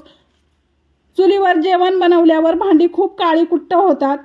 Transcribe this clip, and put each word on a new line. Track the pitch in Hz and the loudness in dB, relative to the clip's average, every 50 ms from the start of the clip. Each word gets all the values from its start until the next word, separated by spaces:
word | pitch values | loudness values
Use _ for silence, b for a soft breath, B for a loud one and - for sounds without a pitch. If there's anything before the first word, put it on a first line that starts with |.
| - b b b b b _ _ _ _ _ _ _ _ _ _ _ _ _ _ _ _ - | -12 b b b b b _ _ _ _ _ _ _ _ _ _ _ _ _ _ _ _ -4
चुलीवर | - 381 359 403 392 392 359 359 | -2 0 0 0 0 0 0 0
जेवण | 320 311 370 370 359 359 370 381 370 | 0 0 -2 0 0 0 0 0 0
बनवल्यावर | 349 339 349 339 339 320 320 320 320 330 - | 0 2 2 2 2 2 2 2 0 -2 -2
भांडी | 330 415 392 349 302 349 349 - | -2 0 0 2 2 2 0 0
खूप | - 392 370 - - | -2 -4 -4 -4 -4
काळी | 381 339 311 330 339 | -2 -2 0 0 0
कुट्ट | 330 349 302 - - 370 | -2 -2 -6 -4 -2 0
होतात | 381 392 370 285 285 285 269 277 277 | 0 2 0 0 0 -2 -4 -4 -6